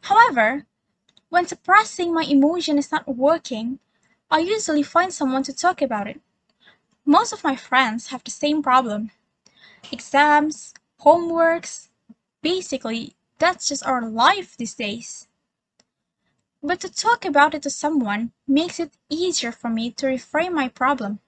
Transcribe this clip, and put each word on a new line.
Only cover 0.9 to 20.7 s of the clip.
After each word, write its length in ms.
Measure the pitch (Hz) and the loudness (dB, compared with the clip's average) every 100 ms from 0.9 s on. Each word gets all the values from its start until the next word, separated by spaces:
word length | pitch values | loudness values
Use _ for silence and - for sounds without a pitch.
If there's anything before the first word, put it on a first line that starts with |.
| _ _ _ _ | _ _ _ _
when 180 | 349 349 | 0 0
suppressing 640 | - - 392 440 - 349 | -6 4 4 4 -4 -2
my 80 | 330 | -2
emotion 560 | 320 277 285 349 311 285 | 2 4 4 2 0 -2
is 140 | 277 | 0
not 160 | 302 - | -6 -6
working, 720 | 247 269 330 - 226 233 269 _ _ _ _ _ | 0 2 2 -2 -8 -6 -8 _ _ _ _ _
I 100 | 311 | 0
usually 440 | 339 440 370 302 | 0 -2 0 -2
find 280 | 277 339 370 | 2 0 0
someone 300 | - 269 262 | -2 -2 -2
to 100 | 269 | -4
talk 280 | 269 349 - | -2 -2 0
about 260 | 277 214 202 | -4 -4 -8
it. 140 | - _ _ _ _ _ _ _ _ | -12 _ _ _ _ _ _ _ _
Most 300 | - 320 466 | 2 4 2
of 100 | 427 | -4
my 120 | 311 262 | -4 -4
friends 520 | - 254 254 226 - | 0 0 2 -2 -8
have 160 | 262 | -14
the 60 | - | -12
same 320 | - 294 302 | -4 -2 0
problem. 480 | 285 254 247 208 220 _ _ _ _ _ - _ - | 2 2 2 -6 -8 _ _ _ _ _ -20 _ -16
Exams, 840 | 240 - 277 302 294 302 302 - - _ _ | -16 -2 2 6 4 2 -6 -16 -20 _ _
homeworks, 840 | 269 339 339 330 330 339 - - - _ _ _ _ _ | 4 6 2 2 2 0 -6 -16 -20 _ _ _ _ _
basically, 720 | 302 370 359 262 226 226 - _ _ _ | -4 -4 -4 -8 -6 -8 -10 _ _ _
that's 280 | 349 359 - | 0 0 -6
just 180 | 277 - | -6 -2
our 220 | 254 226 | -2 -2
life 480 | 220 262 403 349 _ | 2 2 2 -4 _
these 200 | 233 - | -10 -8
days. 520 | 214 226 - - - _ _ _ _ _ _ _ _ _ _ _ _ _ | -8 -8 -12 -18 -20 _ _ _ _ _ _ _ _ _ _ _ _ _
But 180 | 294 359 | -6 -6
to 120 | 381 | -6
talk 320 | - 440 480 381 | -4 0 0 2
about 300 | 285 302 320 | 2 2 2
it 80 | |
to 80 | 285 | -8
someone 600 | - 294 311 220 208 233 _ - | -6 -2 -2 -2 -4 -6 _ 0
makes 320 | 277 339 - | 0 0 -6
it 140 | 330 _ _ | -8 _ _
easier 420 | 311 359 - 240 | -4 -2 -2 -6
for 180 | 233 233 | -6 -6
me 200 | 226 233 | -4 -6
to 120 | - 269 | -4 -4
reframe 480 | 262 - 302 359 | -4 -4 -4 -2
my 160 | 330 | -2
problem 500 | 254 | -4